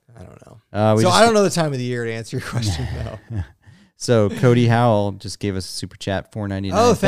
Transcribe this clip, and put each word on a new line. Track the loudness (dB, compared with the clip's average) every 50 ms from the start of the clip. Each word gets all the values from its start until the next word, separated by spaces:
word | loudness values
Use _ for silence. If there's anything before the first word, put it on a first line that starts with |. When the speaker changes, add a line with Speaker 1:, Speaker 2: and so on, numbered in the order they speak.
| _ _ -20
Speaker 1:
I | -20 -20
don't | -20 -20 -20 -20
know. | -20 -20 -20 _ _
Speaker 2:
Uh, | -4 0 2 4 4
we | 4
Speaker 1:
So | 4 4
Speaker 2:
just | 6 6
Speaker 1:
I | 6
don't | 6 6
know | 4 2
the | 2
time | 0 -2 -2 -2 -2
of | -4
the | -4
year | -6 -6 -6 -6
to | -6 -8
answer | -8 -10 -8 -8
your | -8 -8
question, | -6 -6 -4 -4 -2 -4 -4 -6 -6
Speaker 2:
<laughs> | -6 -8 -8
Speaker 1:
though. | -10 -10 -14 -14 _ -8 -8 -8 -8 _ _ _ -20 -20 _ _ _ _
Speaker 2:
So | _ -2 2 2 2 2 2
Cody | 0 2 2 4 4 4 4
Howell | 4 4 4 4 4 2 2 0 -2 -6
just | -8 -12 -14 -12 -6
gave | -6 -6 -4
us | -6 -8
a | -8
super | -10 -12 -12 -12 -14
chat, | -12 -6 -4 -4 -4 -6 -8
four | -10 -10 -8
ninety-nine. | -6 -6 -6 -6 -2 0 2
Speaker 1:
Oh, | 4 4 2
thank | 2 2